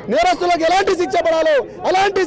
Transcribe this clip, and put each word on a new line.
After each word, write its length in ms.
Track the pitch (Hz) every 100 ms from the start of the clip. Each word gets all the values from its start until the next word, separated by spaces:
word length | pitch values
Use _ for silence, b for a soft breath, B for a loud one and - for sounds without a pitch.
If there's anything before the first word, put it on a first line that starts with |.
| -
నేరస్తులకు 520 | 262 349 339 349 339 320
ఎలాంటి 240 | 370 392 349
శిక్ష 160 | 359 349 330
పడాలో 280 | 320 320 285 214 B 269
అలాంటి 340 | 370 403 381